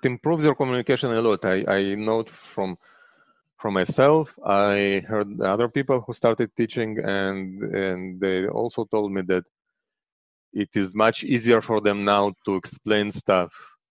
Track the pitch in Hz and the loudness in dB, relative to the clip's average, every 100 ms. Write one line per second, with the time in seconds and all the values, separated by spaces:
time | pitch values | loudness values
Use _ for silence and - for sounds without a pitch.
0 | 131 123 151 165 151 131 131 123 120 127 | -2 -2 -2 2 2 2 0 0 0 0
1 | 127 113 113 98 95 95 - 98 98 101 | 0 2 2 2 0 0 0 0 0 -2
2 | 107 113 113 - - - 95 90 _ _ | -2 -2 -4 -12 -14 -6 -6 -6 _ _
3 | _ _ _ _ _ _ 107 95 90 - | _ _ _ _ _ _ -2 0 2 4
4 | 139 160 147 - - 98 101 101 101 98 | 6 6 0 -6 0 2 2 2 0 0
5 | - 107 104 110 98 104 120 139 135 131 | -2 -4 -4 -2 -2 0 -2 -2 -2 -2
6 | 120 117 117 113 113 - 117 - 110 107 | -4 -2 0 2 -2 -2 -4 -2 -6 -4
7 | - 98 95 98 95 95 104 101 95 90 | -2 -2 -2 -4 -8 -8 -6 -4 -2 -4
8 | 92 92 95 92 95 110 117 - 110 110 | -8 -4 -2 0 -2 -4 -4 -6 -4 -2
9 | 104 98 90 92 - _ _ _ _ _ | -2 -4 -2 -2 -4 _ _ _ _ _
10 | _ _ _ _ _ 104 101 107 95 101 | _ _ _ _ _ -6 -4 -2 -2 2
11 | 110 - - 123 113 117 - 107 104 101 | 0 0 0 0 4 4 2 0 0 0
12 | 101 101 101 92 - 95 - - - 104 | 2 2 2 -2 -4 -4 -4 -6 0 0
13 | 104 - - 92 87 - - _ _ | 0 -2 2 2 0 -6 -20 _ _